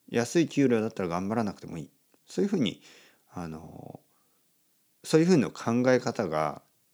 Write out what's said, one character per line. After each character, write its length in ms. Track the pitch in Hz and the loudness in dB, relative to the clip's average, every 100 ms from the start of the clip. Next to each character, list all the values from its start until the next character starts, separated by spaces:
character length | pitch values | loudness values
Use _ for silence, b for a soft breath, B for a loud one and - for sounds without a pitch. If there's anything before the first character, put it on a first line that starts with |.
| - | -6
安 320 | 120 120 175 | -4 0 0
い 60 | 147 | 0
給 200 | - 135 | 2 2
料 140 | 117 | 2
だ 60 | 107 | 0
っ 40 | |
た 120 | - | -4
ら 60 | 90 | -4
頑 180 | 85 98 | -4 -2
張 80 | 110 | -2
ら 80 | |
な 100 | 104 | -2
く 80 | - | -6
て 60 | 82 | -12
も 100 | 85 | -12
い 60 | |
い。 80 | 73 _ _ _ _ | -14 _ _ _ _
そ 140 | - | -4
う 20 | |
い 40 | 196 | -2
う 20 | |
ふ 60 | 196 | 0
う 40 | |
に、 220 | 107 - B B B B _ | -2 -4 B B B B _
あ 160 | - 85 | -14 -12
の、 520 | 78 - - - - _ _ _ _ _ _ _ _ _ _ | -12 -16 -18 -18 -20 _ _ _ _ _ _ _ _ _ _
そ 140 | - 160 | 2 4
う 40 | |
い 20 | |
う 40 | 170 | 6
ふ 60 | |
う 40 | 180 | 6
な 120 | 87 | 4
考 400 | - - 117 127 | -2 -2 2 4
え 80 | 127 | 2
方 280 | - - 95 | 2 -4 -2
が 340 | 78 76 73 _ _ _ | -2 -2 -4 _ _ _